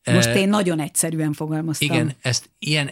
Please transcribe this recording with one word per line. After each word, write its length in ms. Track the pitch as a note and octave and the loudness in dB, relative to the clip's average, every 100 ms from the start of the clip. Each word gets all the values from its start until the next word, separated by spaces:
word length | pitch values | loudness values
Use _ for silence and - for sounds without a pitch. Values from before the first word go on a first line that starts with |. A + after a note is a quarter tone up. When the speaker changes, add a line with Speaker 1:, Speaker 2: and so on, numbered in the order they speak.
Speaker 1:
Most 220 | - A#2+ A#2 | 2 4 4
Speaker 2:
e, 100 | G3 | 4
Speaker 1:
én 100 | F#3+ | 2
nagyon 320 | G#3+ F3+ D#3+ | 2 2 -2
egyszerűen 520 | D3 - E3 D#3+ D#3 | -2 -2 -2 -2 -2
fogalmaztam. 560 | D3+ D#3 D#3 D#3+ D3 D3 | -2 -4 -4 -4 -2 0
Speaker 2:
Igen, 260 | D#3+ D#3 C3 | 0 -2 -4
ezt 300 | B2+ A#2 - - | -2 -2 -4 -10
ilyen 320 | E3 D3+ C#3 | -2 -2 -2